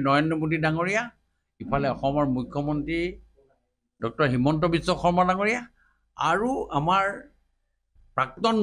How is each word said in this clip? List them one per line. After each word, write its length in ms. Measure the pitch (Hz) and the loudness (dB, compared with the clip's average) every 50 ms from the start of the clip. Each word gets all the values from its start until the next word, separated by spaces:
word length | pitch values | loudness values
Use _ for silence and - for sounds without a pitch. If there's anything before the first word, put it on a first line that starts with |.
| 139 139 | 2 2
নৰেন্দ্ৰ 280 | 139 147 156 160 165 156 | 2 2 2 2 0 -2
মোদী 160 | 156 156 160 165 156 | -2 -2 0 0 0
ডাঙৰীয়া, 380 | 160 156 165 175 185 196 220 240 240 - _ _ _ _ _ _ _ _ - - | 0 0 0 0 0 -2 -2 -4 -6 -10 _ _ _ _ _ _ _ _ -14 -8
ইফালে 240 | - - 139 139 139 127 | -4 -2 0 0 0 -2
অসমৰ 300 | - - 135 139 147 147 135 127 127 | -2 -2 0 0 2 2 2 0 -2
মুখ্যমন্ত্ৰী 600 | 123 120 - 143 143 147 151 147 139 147 165 165 170 180 180 - - _ _ _ _ _ _ _ _ _ _ _ _ _ _ _ | -4 -4 -4 -4 -2 -2 -2 -2 -2 -2 -4 -4 -4 -4 -6 -10 -16 _ _ _ _ _ _ _ _ _ _ _ _ _ _ _
ডক্টৰ 240 | - 117 117 - 156 139 123 | -8 -6 -2 0 0 2 2
হিমন্ত 300 | 123 123 143 160 156 165 175 170 | 2 2 2 2 2 2 0 0
বিশ্ব 160 | 165 165 185 180 135 | 0 0 0 -2 0
শৰ্মা 220 | - 175 175 180 180 180 | 2 2 4 4 4 2
ডাঙৰীয়া 320 | 185 190 202 214 226 247 240 - _ _ _ _ _ _ _ _ _ - | 2 0 0 0 -2 -2 -6 -10 _ _ _ _ _ _ _ _ _ -2
আৰু 320 | - 151 165 190 220 247 269 277 - - 160 143 | 0 0 2 2 0 0 -2 -2 -4 -4 -2 -2
আমাৰ 260 | 147 165 185 196 196 196 202 - - - _ _ _ _ _ _ _ _ _ _ _ _ _ _ - _ _ - | 0 2 2 2 2 0 -2 -6 -12 -18 _ _ _ _ _ _ _ _ _ _ _ _ _ _ -20 _ _ -2
প্ৰাক্তন 380 | 131 131 - - 185 226 226 220 | -2 -2 -4 -2 0 2 2 4